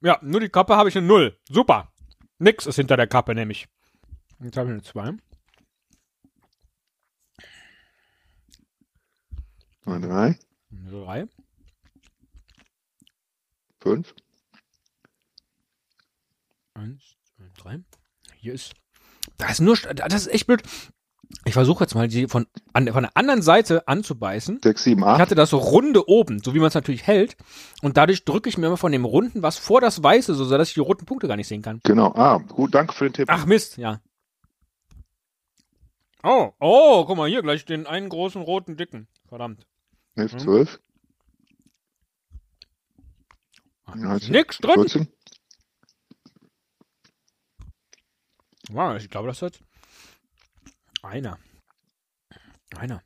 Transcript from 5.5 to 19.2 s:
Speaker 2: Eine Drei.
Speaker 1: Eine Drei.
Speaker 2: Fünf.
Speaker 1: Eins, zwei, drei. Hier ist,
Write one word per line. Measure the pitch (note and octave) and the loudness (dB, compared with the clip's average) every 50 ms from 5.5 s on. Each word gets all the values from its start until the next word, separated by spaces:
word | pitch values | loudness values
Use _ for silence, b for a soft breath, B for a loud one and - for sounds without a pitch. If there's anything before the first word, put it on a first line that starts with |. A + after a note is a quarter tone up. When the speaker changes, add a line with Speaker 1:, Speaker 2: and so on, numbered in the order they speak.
| _ _ _ _ _ _ _ _ _ _ _ _ _ _ _ _ _ _ _ _ _ _ _ _ _ _ _ _ _ _ _ _ _ _ _ _ _ _ b b b b b b b b b b b b b b b b b b b b b _ _ _ _ _ _ _ _ _ _ _ _ _ _ _ _ _ - - - _ _ _ _ _ _ _ _ | _ _ _ _ _ _ _ _ _ _ _ _ _ _ _ _ _ _ _ _ _ _ _ _ _ _ _ _ _ _ _ _ _ _ _ _ _ _ b b b b b b b b b b b b b b b b b b b b b _ _ _ _ _ _ _ _ _ _ _ _ _ _ _ _ _ -18 -18 -18 _ _ _ _ _ _ _ _
Speaker 2:
Eine | - F#2 F2 F2 | -10 -8 -8 -8
Drei. | F2 F2+ F#2+ G#2 B2 E3+ - _ _ _ _ _ _ - | -6 -2 0 0 0 -2 -4 _ _ _ _ _ _ -20
Speaker 1:
Eine | F#2+ F#2 F#2 | -20 -20 -18
Drei. | F#2+ G2+ G2 F2+ F#2 A#2+ F#3 A3+ _ _ C4+ _ _ _ _ _ _ _ _ _ _ _ _ _ _ _ _ _ _ - _ _ _ _ _ _ _ _ _ _ _ _ _ _ _ _ _ _ _ _ _ _ _ _ _ _ _ _ | -18 -18 -16 -14 -12 -12 -12 -14 _ _ _ _ _ _ _ _ _ _ _ _ _ _ _ _ _ _ _ _ _ -20 _ _ _ _ _ _ _ _ _ _ _ _ _ _ _ _ _ _ _ _ _ _ _ _ _ _ _ _
Speaker 2:
Fünf. | - F#2+ F2+ D3+ E3+ - _ _ _ _ _ _ _ _ _ _ _ _ _ _ _ _ _ _ _ _ _ _ _ _ _ _ _ _ _ _ _ _ _ _ _ _ _ _ _ _ _ _ _ _ _ _ _ _ _ _ _ _ _ | -4 -4 -4 -4 -4 -12 _ _ _ _ _ _ _ _ _ _ _ _ _ _ _ _ _ _ _ _ _ _ _ _ _ _ _ _ _ _ _ _ _ _ _ _ _ _ _ _ _ _ _ _ _ _ _ _ _ _ _ _ _
Speaker 1:
Eins, | A2 G#2 A2 C3 C#3 _ _ _ _ _ | -18 -16 -16 -18 -20 _ _ _ _ _
zwei, | _ _ _ F#2+ F#2 F#2 | _ _ _ -20 -20 _
drei. | _ _ F2+ A2+ E3 F3+ _ _ _ _ _ _ _ _ - _ | _ _ -18 -18 -18 -18 _ _ _ _ _ _ _ _ -20 _
Hier | _ - A2+ B2+ | _ -16 -16 -14
ist, | C3 - - - _ _ _ _ B B B B B | -14 -16 -18 -20 _ _ _ _ B B B B B